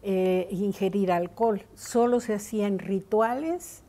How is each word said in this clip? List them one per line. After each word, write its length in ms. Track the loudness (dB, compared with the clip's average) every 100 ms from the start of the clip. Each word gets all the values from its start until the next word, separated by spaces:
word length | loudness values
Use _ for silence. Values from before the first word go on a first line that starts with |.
eh, 440 | 0 2 2 2 0
ingerir 580 | -2 -2 0 0 2 2
alcohol. 520 | 2 0 0 0 0 -6
Solo 460 | -18 -2 2 4 2
se 140 | 0
hacía 340 | -6 -4 -2 0
en 120 | -2
rituales 1000 | -2 -4 0 2 2 0 -4 -6 -8 -20